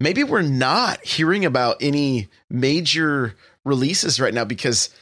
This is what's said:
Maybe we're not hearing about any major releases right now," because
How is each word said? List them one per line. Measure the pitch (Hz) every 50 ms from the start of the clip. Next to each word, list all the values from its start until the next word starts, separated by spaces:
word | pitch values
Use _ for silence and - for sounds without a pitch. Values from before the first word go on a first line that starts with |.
Maybe | 127 156 190 254 285
we're | 277 294 214 175
not | 147 135 127 127 131 160 220 247 202 - - -
hearing | - - 156 160 160 190 202 190
about | 156 127 131 123 120 - -
any | - 143 143 147 143 135 131 117 101 - _ _ _ -
major | - 123 131 135 147 170 170 143 - 160 160 151 143 139 127 110 98 - - - _ _ -
releases | 135 139 127 131 147 196 - - 170 135 123
right | 131 110 107
now," | 120 113
because | 104 117 - - 131 117 110 - - - -